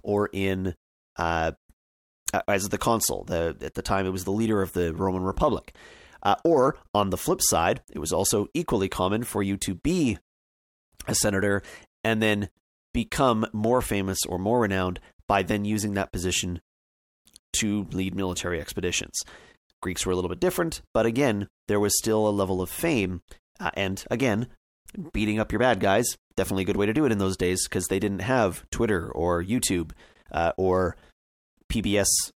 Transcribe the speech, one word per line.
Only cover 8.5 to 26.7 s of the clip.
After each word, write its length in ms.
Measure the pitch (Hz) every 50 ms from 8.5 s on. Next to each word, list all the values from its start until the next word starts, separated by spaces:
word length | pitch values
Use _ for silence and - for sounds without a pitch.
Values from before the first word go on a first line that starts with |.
| _
equally 340 | 170 170 - 139 104 95 92
common 340 | - - 104 92 104 113
for 200 | 123 - - 104
you 140 | 101 98 98 98
to 160 | - - 95
be 440 | 82 - 147 180 185 151 123 104 - _ _ _ _ _ _ _ _ _ _ _ _ _ _ _ _ -
a 80 | - 110
senator 480 | - - 104 98 95 98 101 101 98 - - - - - _ _ _
and 200 | - 113 113 110
then 260 | 110 107 107 101 101 - _ _ _ _ _ _ _ _
become 540 | - 123 110 - - - 139 127 117 110 110 -
more 300 | - 107 107 113 123 127
famous 380 | - - 110 101 98 95 95 - -
or 120 | - 90 90
more 220 | 95 104 120 123
renowned 400 | 117 98 98 95 92 92 90 - - - _ _ _ -
by 140 | 101 101
then 220 | 95 82 107 104 104
using 300 | 104 107 107 107 107 101
that 180 | 98 98 -
position 480 | - 90 85 92 87 - - 90 87 80 _ _ _ _ _ _ _ _ _ _ _ _ _ _ _ - _ _
to 340 | - - 113 104 101 104 98 -
lead 220 | 73 92 95 95 90
military 460 | 95 98 90 87 - - 90 87 78
expeditions. 600 | 76 - - - 90 87 85 - - - - - - - - - - - _ _ _ _ _ _
Greeks 240 | - 95 90 - -
were 60 | 95
a 20 | 90
little 160 | 90 90 87
bit 100 | 90 87
different, 400 | 175 180 175 - 175 165 - - - _ _
but 100 | 113 110
again, 420 | 117 113 127 143 131 107 101 101 - _ _ _ -
there 120 | 104 104
was 180 | 104 101 - -
still 280 | - 113 110 110 107
a 40 | 107
level 320 | 104 101 98 92 95 92
of 80 | 92 -
fame. 500 | - - - 165 156 117 98 92 92 85 _ _ - _ _ _ _ -
Uh, 100 | 190 82 -
and 280 | - 98 95 95 95 - -
again, 360 | 123 120 135 123 101 104 123 - - _ _ _ _ _ _ - - - 165 156
beating 260 | - 101 107 107 107 110
up 140 | 107 -
your 60 | - 104
bad 200 | 123 127 117 95
guys, 380 | 107 98 95 110 123 120 - _ _ _ _
definitely 260 | - 95 85 98 95
a 40 | 95
good 100 | 87